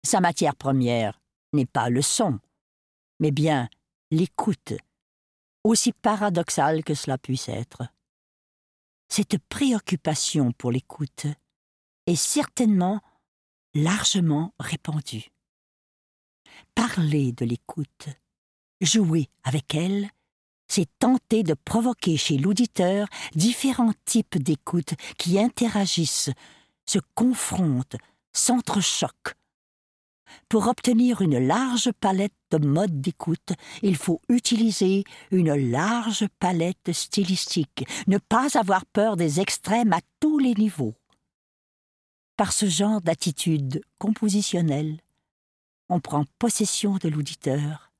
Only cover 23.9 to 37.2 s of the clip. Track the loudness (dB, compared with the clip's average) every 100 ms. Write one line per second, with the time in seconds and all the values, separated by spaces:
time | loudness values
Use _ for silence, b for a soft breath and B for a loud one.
23.9 | 0 0 -2 0 -2 0 -2 -2 -4 -2
24.9 | -8 B -6 0 2 2 0 -2 0 0
25.9 | 0 -2 -2 -4 -8 b b b b -4
26.9 | -4 -4 0 0 0 -4 0 0 0 -4
27.9 | -12 b b _ -2 2 0 0 -2 0
28.9 | -2 -4 _ -14 -14 _ _ _ _ _
29.9 | _ _ _ B B _ 0 2 0 2
30.9 | 4 4 4 2 4 4 2 0 0 -2
31.9 | 0 0 0 -2 _ _ 0 2 2 0
32.9 | -2 -4 -4 -4 -4 -4 -10 B B 0
33.9 | 0 -2 -4 0 0 2 2 2 2 2
34.9 | 2 -2 B B 2 2 2 0 0 0
35.9 | -2 -2 -2 -4 _ -2 0 -2 -4 -6
36.9 | -6 -4 -2